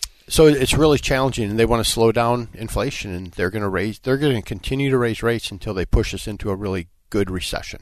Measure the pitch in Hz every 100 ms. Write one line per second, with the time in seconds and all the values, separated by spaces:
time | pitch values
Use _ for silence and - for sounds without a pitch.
0 | - _ - - 156 143 131 131 156 139
1 | - 135 135 123 104 110 113 117 107 -
2 | 113 113 117 120 117 - 113 107 123 -
3 | 104 90 92 - 92 107 101 92 104 101
4 | 131 135 147 120 - 98 - 135 139 131
5 | 120 107 113 117 - 95 107 95 85 -
6 | 107 95 - 101 107 98 101 95 87 _
7 | _ 107 98 92 - - - -